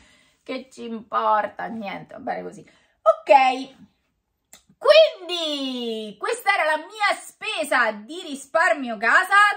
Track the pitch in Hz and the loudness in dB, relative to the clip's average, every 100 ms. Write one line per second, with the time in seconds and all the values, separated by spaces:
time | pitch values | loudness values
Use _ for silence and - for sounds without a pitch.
0 | _ _ _ _ - 262 - - 233 226 | _ _ _ _ -12 -12 -12 -16 -12 -12
1 | 214 226 220 214 208 - 180 226 196 175 | -6 -2 0 0 -2 -8 -10 -10 -10 -12
2 | 156 - - 185 175 175 - _ _ _ | -14 -12 -8 -8 -10 -16 -20 _ _ _
3 | - - - 277 262 262 269 - - _ | 0 2 6 6 6 0 -6 -16 -20 _
4 | _ _ _ _ _ - _ _ - 605 | _ _ _ _ _ -20 _ _ 6 8
5 | 605 415 349 349 320 285 269 247 240 220 | 6 2 -8 -6 -4 -4 -6 -6 -6 -8
6 | 214 202 392 480 - 403 311 311 330 427 | -10 -8 -6 -4 -2 0 0 -2 -6 -4
7 | 415 359 - - 415 415 294 262 226 208 | -2 -4 -8 -14 -10 -6 -2 0 0 -4
8 | 220 330 339 269 - 320 349 311 247 220 | -12 -14 -12 -12 -4 -2 0 -2 -4 -4
9 | 226 294 370 392 415 | 2 2 4 4 4